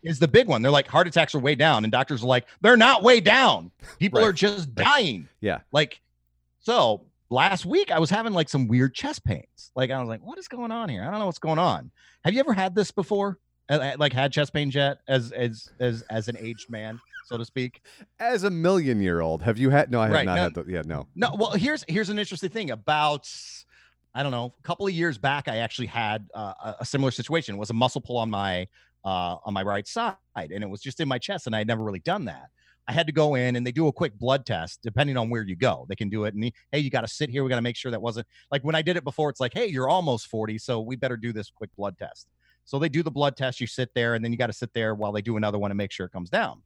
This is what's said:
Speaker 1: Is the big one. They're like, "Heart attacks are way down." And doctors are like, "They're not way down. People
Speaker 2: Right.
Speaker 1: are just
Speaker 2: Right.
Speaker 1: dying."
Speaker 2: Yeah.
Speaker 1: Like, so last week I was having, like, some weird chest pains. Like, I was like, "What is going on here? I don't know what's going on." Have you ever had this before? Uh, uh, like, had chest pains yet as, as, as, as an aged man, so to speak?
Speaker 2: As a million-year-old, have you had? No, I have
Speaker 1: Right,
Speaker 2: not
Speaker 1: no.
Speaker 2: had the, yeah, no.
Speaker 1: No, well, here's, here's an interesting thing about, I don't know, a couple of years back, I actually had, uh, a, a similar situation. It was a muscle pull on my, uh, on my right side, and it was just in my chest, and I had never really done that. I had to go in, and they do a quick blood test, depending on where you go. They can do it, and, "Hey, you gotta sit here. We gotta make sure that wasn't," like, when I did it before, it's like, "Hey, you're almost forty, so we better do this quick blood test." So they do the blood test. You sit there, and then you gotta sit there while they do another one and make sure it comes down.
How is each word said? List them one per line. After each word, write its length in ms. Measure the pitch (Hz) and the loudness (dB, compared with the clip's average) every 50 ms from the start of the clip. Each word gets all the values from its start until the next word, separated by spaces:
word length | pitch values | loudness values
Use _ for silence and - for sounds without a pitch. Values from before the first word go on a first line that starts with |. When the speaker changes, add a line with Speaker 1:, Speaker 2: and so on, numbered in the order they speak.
| - | -4
Speaker 1:
Is 160 | 160 165 127 | -4 2 4
the 100 | 160 156 | 4 6
big 200 | 117 220 262 220 | 8 6 6 6
one. 120 | 151 113 | 4 4
They're 100 | 113 135 | 4 6
like, 160 | 143 143 135 | 6 6 4
"Heart 200 | - - 156 180 | 4 4 4 4
attacks 280 | 175 147 175 160 - - | 6 4 2 2 2 2
are 40 | 151 | 0
way 160 | 123 139 151 | 2 2 2
down." 280 | 139 151 160 147 110 107 | 4 4 4 4 4 2
And 80 | 110 | 2
doctors 320 | 104 123 135 - 147 120 107 | 2 2 0 0 -2 -4 2
are 40 | |
like, 200 | 127 131 123 - _ - _ | 4 2 2 2 _ -18 _
"They're 160 | - 208 247 | 6 8 10
not 260 | 240 220 240 269 220 185 | 10 10 8 8 8 8
way 180 | 233 254 233 | 8 8 8
down. 500 | 180 202 214 254 269 226 143 98 82 87 _ _ - - - _ | 8 6 6 8 8 6 4 2 -2 -10 _ _ -20 -20 -6 _
People 220 | - 202 - 226 | 0 2 4 6
Speaker 2:
Right. 60 | 220 220 | 4 4
Speaker 1:
are 40 | 190 | 4
just 340 | 151 - 208 202 202 170 143 117 | 4 2 2 2 0 -6 -8 -2
Speaker 2:
Right. 80 | 110 - | 2 4
Speaker 1:
dying." 440 | 226 285 294 233 165 120 92 76 - _ _ | 6 6 6 4 2 -2 -4 -8 -12 _ _
Speaker 2:
Yeah. 200 | - 104 90 - - _ - | -4 -4 -4 -4 -6 _ 2
Speaker 1:
Like, 300 | 143 151 - - - _ _ _ _ _ _ _ _ _ _ _ _ | 2 2 2 -2 -18 _ _ _ _ _ _ _ _ _ _ _ _
so 460 | _ - 233 240 156 117 107 98 - _ _ _ _ _ | _ 0 4 4 4 4 2 0 -4 _ _ _ _ _
last 360 | 120 127 147 185 196 180 - | 2 4 4 4 4 0 -4
week 240 | 175 254 370 403 - | 0 0 0 2 2
I 80 | 170 160 | 2 0
was 120 | 165 151 | 2 2
having, 240 | 180 208 226 233 202 | 2 0 0 0 0
like, 160 | 180 156 - | 0 -2 0
some 180 | - 143 131 110 | 0 0 2 2
weird 260 | 113 127 127 135 127 | 4 4 4 2 0
chest 300 | - - 294 302 - - | -2 -6 -6 -6 -4 -4
pains. 480 | - 101 73 - _ _ _ - - _ | -4 -4 -4 -6 _ _ _ -20 -12 _
Like, 160 | 127 131 127 | -2 -2 -2
I 80 | 135 135 | -2 -4
was 80 | 127 117 | -4 -6
like, 120 | 110 110 - | -8 -10 -12
"What 160 | 190 302 381 | -16 -16 -16
is 80 | 370 - | -16 -14
going 220 | - 247 240 233 | -12 -10 -8 -8
on 180 | 220 233 226 196 | -8 -6 -6 -6
here? 120 | 127 92 95 | -6 -6 -6
I 80 | 143 | -6
don't 100 | 190 214 | -6 -4
know 60 | 214 | -4
what's 120 | 190 170 - | -4 -6 -6
going 200 | - 156 160 156 | -4 -2 0 2
on." 320 | 175 170 110 82 65 - _ _ _ _ _ _ _ | 2 2 0 0 -4 -12 _ _ _ _ _ _ _
Have 100 | 151 196 | -2 0
you 60 | 254 | 0
ever 120 | 277 320 233 | 2 2 2
had 220 | 190 190 190 180 | 0 0 0 0
this 160 | 208 202 - | 0 -2 0
before? 480 | - - 185 - 214 202 202 202 190 - _ _ _ _ _ _ | 0 -4 -2 0 0 -2 0 -2 -4 -8 _ _ _ _ _ _
Uh, 40 | 143 | 0
uh, 220 | 156 131 139 131 139 | 0 0 -2 -2 0
like, 140 | 147 143 127 | 0 0 2
had 180 | 123 135 143 | 2 0 0
chest 220 | 131 151 147 135 _ | 2 0 -2 0 _
pains 220 | 151 147 139 127 | -2 -2 0 0
yet 240 | 143 139 139 143 - _ - | 2 2 0 0 -4 _ 0
as, 240 | 135 131 120 117 123 | 0 0 0 0 -4
as, 380 | - 123 120 113 107 - - _ _ | -2 -2 -2 -2 -6 -14 -20 _ _
as, 220 | 127 123 117 113 113 _ | -2 -2 -2 -2 -8 _
as 180 | 110 113 107 120 | -6 -4 -4 -4
an 80 | 117 113 | -8 -8
aged 300 | 110 113 117 110 - _ | -8 -10 -10 -12 -12 _
man, 320 | 117 110 107 110 110 117 _ _ _ - - | -12 -10 -10 -10 -12 -14 _ _ _ -20 -14
so 120 | _ 123 117 | _ -8 -8
to 60 | 117 | -8
speak? 340 | - _ 131 127 127 - - _ - - _ - _ _ _ | -8 _ -6 -6 -6 -6 -14 _ -20 -20 _ -20 _ _ _
Speaker 2:
As 240 | 220 233 247 220 175 | -2 -2 -2 0 0
a 60 | 202 | 0
million-year-old, 880 | 185 165 160 175 190 190 160 135 123 107 98 92 87 85 82 80 80 82 85 | 0 2 2 4 4 4 4 2 2 2 2 2 2 2 2 0 -2 0 0
have 140 | 113 113 | 0 0
you 140 | 107 131 135 | 2 4 4
had? 200 | 135 143 151 131 | 6 4 4 4
No, 100 | 123 120 113 | 2 2 2
I 20 | |
have 60 | 107 107 | 4 4
Speaker 1:
Right, 140 | 156 135 | 2 2
Speaker 2:
not 80 | 98 90 | 2 2
Speaker 1:
no. 80 | 87 87 | 0 0
Speaker 2:
had 120 | 87 78 | 0 -2
the, 100 | 87 80 - | -6 -8 -6
yeah, 140 | 92 85 76 | -6 -6 -4
no. 220 | 78 80 73 69 - _ | -4 -6 -8 -8 -10 _
Speaker 1:
No, 200 | 170 208 240 - 208 | -2 -2 -2 0 0
well, 140 | 214 202 208 | -2 0 0
here's, 300 | 208 180 277 302 302 - - | 0 0 0 -2 -2 -4 -4
here's 220 | 165 202 220 175 | -2 -2 -2 -2
an 80 | 208 208 | -4 -4
interesting 320 | 208 - 196 170 - 185 | -4 -6 -8 -8 -8 -6
thing 200 | - - 202 151 | -6 -6 -6 -6
about, 560 | 120 107 101 - 151 151 151 151 147 143 _ - - - - - - - - _ _ _ _ _ _ _ _ _ _ | -8 -8 -2 -2 0 2 2 2 0 -2 _ -12 -16 -16 -18 -18 -20 -20 -20 _ _ _ _ _ _ _ _ _ _
I 80 | 120 139 | -4 -2
don't 100 | 143 131 | -2 -2
know, 200 | 120 120 123 - _ | -4 -6 -6 -10 _
a 40 | _ | _
couple 240 | - 175 - 196 | -8 -6 -4 -2
of 60 | 196 190 | -4 0
years 240 | 165 165 170 147 | 0 0 0 -2
back, 320 | 107 - 139 139 147 139 - | 0 -2 -2 -2 0 -4 -4
I 100 | 117 110 | -4 -2
actually 280 | 117 110 - - 123 | -4 -4 -4 -6 -8
had, 420 | 107 - 117 113 107 107 110 104 - - | -6 -4 -4 -2 -2 -2 -4 -6 -10 -12
uh, 180 | - 107 98 95 - - | -12 -10 -10 -12 -12 -12
a, 140 | 107 107 - | -12 -10 -10
a 40 | - | -10
similar 260 | - - 139 135 131 | -4 -2 0 0 0
situation. 440 | 120 - 120 - 151 165 160 - 101 | -2 -4 -6 -4 -4 -4 -4 -4 -8
It 40 | 101 | -8
was 120 | 107 101 | -8 -6
a 40 | 113 | -2
muscle 280 | 113 123 127 - 143 113 | 0 0 0 0 -2 -8
pull 160 | - 123 120 | -4 -4 -4
on 100 | 113 110 | -2 -2
my, 400 | 107 101 98 98 92 90 90 92 _ _ _ _ _ _ _ | -2 -2 -2 -2 -2 -4 -4 -6 _ _ _ _ _ _ _
uh, 320 | 95 95 92 90 87 90 - - | -4 -2 -2 -2 -4 -6 -8 -8
on 100 | 104 101 | -8 -6
my 80 | 98 95 | -4 -2
right 240 | 101 101 101 101 | -2 -4 -4 -4
side, 300 | - - 233 233 226 - _ _ _ _ | -6 -6 -4 -4 -4 -6 _ _ _ _
and 260 | - 85 76 87 101 104 | -12 -10 -10 -8 -10 -8
it 60 | 101 | -8
was 140 | 98 104 - | -10 -10 -12
just 180 | 135 131 - | -12 -8 -6
in 80 | 165 139 | -4 -2
my 100 | 135 123 | -2 -4
chest, 280 | - - 202 175 - | -4 -6 -8 -6 -6
and 100 | - 113 | -4 -2
I 20 | 110 | -2
had 80 | 107 | 0
never 160 | 107 120 110 110 | 0 -2 -2 -2
really 180 | 107 101 90 | -6 -6 -6
done 260 | - - 175 208 165 | -4 -4 -4 -4 -4
that. 220 | 110 76 65 67 - _ _ _ _ _ _ _ | -8 -10 -12 -18 -20 _ _ _ _ _ _ _
I 60 | - 113 | -4 -2
had 140 | 156 170 | -2 -2
to 80 | 160 151 | 0 2
go 200 | 151 151 151 147 | 2 2 4 4
in, 220 | 127 123 127 120 | 2 2 2 0
and 100 | 120 123 | 0 -2
they 60 | 123 120 | -2 0
do 140 | 151 165 | 2 2
a 60 | 151 135 | 2 2
quick 260 | - 175 147 104 104 | 0 -4 -4 -4 -4
blood 260 | 117 123 131 139 - | 0 0 0 0 0
test, 360 | - 117 87 82 - - - _ | -2 -4 -4 -4 -8 -12 -10 _
depending 340 | 117 101 120 147 143 135 | -6 0 0 0 0 2
on 140 | 127 113 113 | -2 -2 -2
where 120 | 120 117 110 | -2 -4 -4
you 140 | 95 92 | -6 -4
go. 300 | 85 120 127 92 64 64 73 | 0 2 2 2 0 -4 -10
They 80 | 95 | -8
can 140 | - 113 101 | -6 -4 -4
do 140 | 98 110 104 | -2 -2 -2
it, 100 | 104 104 | -2 -2
and, 180 | 104 107 120 113 _ _ _ | -4 -6 -6 -6 _ _ _
"Hey, 100 | - 147 | -4 -2
you 100 | 151 135 | -2 0
gotta 180 | 120 131 113 110 | -2 -2 -2 -4
sit 220 | - - 151 139 | -6 -6 -6 -4
here. 120 | 117 139 135 | -2 -4 -2
We 60 | 131 | -2
gotta 140 | 127 120 117 | -2 -2 -2
make 140 | 120 117 | -4 -6
sure 140 | - - 131 | -6 -8 -6
that 120 | 120 110 101 | -6 -4 -6
wasn't," 240 | 120 110 113 113 _ _ _ _ _ | -6 -6 -6 -10 _ _ _ _ _
like, 120 | - 143 120 | -6 -4 -2
when 120 | 147 160 | -2 -2
I 80 | 160 160 | 0 0
did 160 | 151 180 170 | 0 -2 -2
it 60 | 135 | -4
before, 260 | 139 - - 156 147 | -6 -4 -2 -2 -2
it's 100 | 139 - | -2 -2
like, 140 | 135 123 - | -4 -4 -2
"Hey, 120 | 196 247 220 | -2 -4 -2
you're 200 | 156 131 127 131 | -2 -2 0 2
almost 380 | 160 185 180 151 127 110 - | 2 2 2 0 -2 -2 -4
forty, 320 | - - 110 110 107 107 110 | -8 -6 -6 -4 -4 -6 -8
so 240 | - - 127 113 110 | -6 -4 -4 -4 -4
we 120 | 113 127 | -6 -8
better 200 | 123 139 131 123 | -4 -4 -4 -4
do 160 | 113 107 120 113 | -4 -6 -8 -8
this 180 | 107 101 - | -8 -10 -12
quick 200 | _ _ 110 98 _ | _ _ -16 -16 _
blood 200 | - 101 101 92 | -8 -8 -8 -8
test." 320 | _ 98 - - - - _ _ _ _ _ _ _ _ | _ -14 -16 -16 -20 -20 _ _ _ _ _ _ _ _
So 120 | _ - 139 | _ -4 -2
they 100 | 139 165 | -2 0
do 140 | 123 156 170 | 0 -2 -2
the 80 | 156 | -2
blood 260 | 131 139 143 143 127 | -2 0 0 0 0
test. 240 | - 139 131 123 - | -2 -6 -6 -4 -6
You 60 | 127 | -8
sit 260 | 117 - - 127 - _ | -8 -4 -6 -6 -4 _
there, 200 | 127 120 117 117 | -2 0 0 0
and 100 | 113 110 | -2 -2
then 80 | 117 117 | -4 -2
you 60 | 117 | -2
gotta 140 | 127 117 110 | -2 -4 -2
sit 200 | - - 113 _ | -6 -10 -8 _
there 200 | 120 113 110 110 | -4 -2 -2 -2
while 180 | 104 107 104 104 | -2 -4 -4 -4
they 100 | 107 101 | -4 -4
do 140 | 117 117 | -4 -4
another 220 | 107 107 107 104 104 | -2 -2 -2 -2 -2
one 120 | 101 101 | -4 -4
and 60 | 98 101 | -4 -4
make 140 | 101 98 - | -6 -6 -6
sure 140 | - 95 | -10 -10
it 60 | 90 _ | -10 _
comes 180 | 92 90 87 | -12 -10 -4
down. 320 | - 202 226 117 64 52 _ | -4 -2 -2 -4 -8 _ _